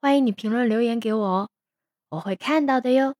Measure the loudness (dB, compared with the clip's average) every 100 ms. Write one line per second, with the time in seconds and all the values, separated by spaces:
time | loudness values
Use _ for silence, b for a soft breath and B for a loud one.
0 | 4 2 2 -2 -4 0 0 0 0 -2
1 | -2 -2 0 -2 -4 _ _ _ _ _
2 | _ -10 -8 -6 -2 0 2 0 2 2
3 | 2 -4